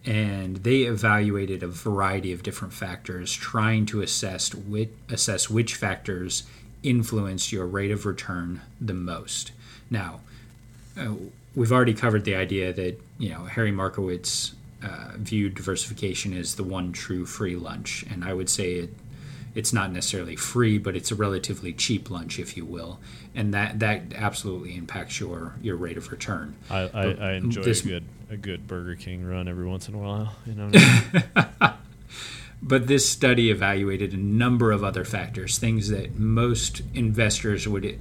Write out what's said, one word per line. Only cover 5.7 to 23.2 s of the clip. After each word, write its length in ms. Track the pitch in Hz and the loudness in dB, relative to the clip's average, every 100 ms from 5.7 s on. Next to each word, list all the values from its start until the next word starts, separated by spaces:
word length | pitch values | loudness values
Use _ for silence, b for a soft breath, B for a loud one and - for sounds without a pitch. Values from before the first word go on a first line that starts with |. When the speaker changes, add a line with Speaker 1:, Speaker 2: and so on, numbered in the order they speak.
| - | 0
Speaker 1:
factors 680 | 104 90 - 90 90 - - B B - | -2 -4 -4 -6 -4 -6 -6 B B -6
influence 720 | 143 123 110 110 98 92 - | 2 2 2 0 -2 -4 -4
your 160 | 104 90 | -2 -2
rate 240 | 98 98 | -2 0
of 160 | 101 104 | 0 -2
return 540 | 90 - 90 87 85 - - | -4 -6 -6 -6 -8 -12 -8
the 160 | 110 92 | -6 -4
most. 560 | 90 82 - - - - B B B | -4 -8 -8 -8 -8 -14 B B B
Now, 300 | 110 90 - - B B - - - - - | -4 -4 -10 -18 B B -20 -20 -20 -18 -8
uh, 140 | 123 107 92 - - - | -6 -6 -10 -16 -8 0
we've 160 | 113 | 4
already 220 | 127 120 | 6 6
covered 320 | 110 123 107 104 | 4 4 4 2
the 80 | |
idea 400 | 95 92 98 92 | 0 0 0 0
that, 260 | 90 90 - - - | -2 -4 -4 -14 -8
you 100 | 101 | -6
know, 160 | 80 87 | -6 -6
Harry 260 | 117 110 | 0 2
Markowitz, 840 | 98 95 95 92 87 - - - - - - | 2 0 -2 -2 -2 -4 -4 -4 -8 -20 -12
uh, 280 | 101 87 - 107 | -10 -10 -12 -8
viewed 360 | 107 110 101 | 0 2 2
diversification 840 | 95 - 92 - 107 98 90 104 90 | 0 -4 -2 -4 -4 -4 -2 -4 -4
as 200 | 87 - | -6 -4
the 80 | |
one 280 | 92 92 87 | -4 -2 -4
true 360 | 87 - 92 87 | -6 -4 -4 -4
free 280 | - 101 90 | -4 -2 -2
lunch. 480 | 85 85 110 - - | -6 -8 -8 -8 -8
And 140 | 92 | -8
I 100 | 90 | -4
would 160 | 92 92 | -4 -2
say 220 | - 92 | 0 0
it, 180 | 87 87 - - B B B B | -2 -6 -12 -16 B B B B
it's 180 | - 107 | -4 0
not 200 | 110 98 | 2 0
necessarily 440 | 90 - 98 85 78 | -2 -2 -4 -6 -6
free, 440 | - 123 117 104 | -2 2 4 4
but 160 | 101 90 | 2 -4
it's 160 | - | -4
a 40 | 104 | 0
relatively 580 | 104 92 - 101 90 | 0 0 -4 -6 -8
cheap 360 | 82 - 107 - | -4 0 0 -2
lunch, 300 | 90 82 - | -8 -8 -8
if 180 | 85 - | -8 -10
you 80 | 82 | -10
will. 340 | 87 85 90 B B | -10 -10 -14 B B